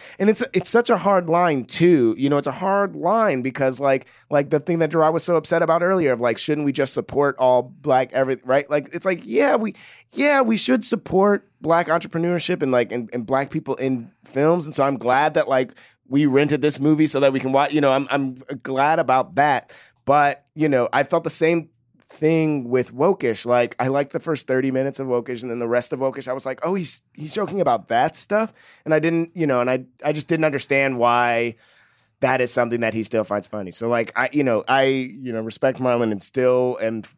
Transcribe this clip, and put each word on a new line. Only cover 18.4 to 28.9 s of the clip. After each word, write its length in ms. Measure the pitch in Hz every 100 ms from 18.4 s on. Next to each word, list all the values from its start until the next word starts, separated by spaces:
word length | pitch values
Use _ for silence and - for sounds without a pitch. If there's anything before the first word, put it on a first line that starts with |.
| 135 135
glad 380 | - 131 147 160
about 340 | 131 131 - 90
that. 360 | 147 127 - - - _ -
But, 400 | 143 143 139 _
you 160 | 156 156
know, 180 | 135 120
I 80 | 135
felt 200 | 135 170
the 80 | 160
same 380 | - 160 170 165 _ _ _ _
thing 640 | - 156 165 156 147 120
with 240 | 127 120
Wokish. 540 | 123 165 196 123 107 120
Like, 280 | 123 120 -
I 80 | 131
liked 240 | 139 143
the 80 | 165
first 260 | 165 147 -
thirty 220 | 131 135
minutes 300 | 131 135 135
of 80 | 131
Wokish, 340 | 123 117 120
and 80 | 120
then 80 | 117
the 100 | 117
rest 240 | 123 120
of 80 | 135
Wokish, 260 | 135 131 127
I 60 |
was 120 | 131 135
like, 140 | 131
"Oh, 140 | 160 196
he's, 260 | 160 - - -
he's 180 | 151
joking 260 | 214 196 196
about 260 | 147 113 -
that 280 | 117 151 -
stuff?" 380 | - 208 220 - - -
And 80 | 147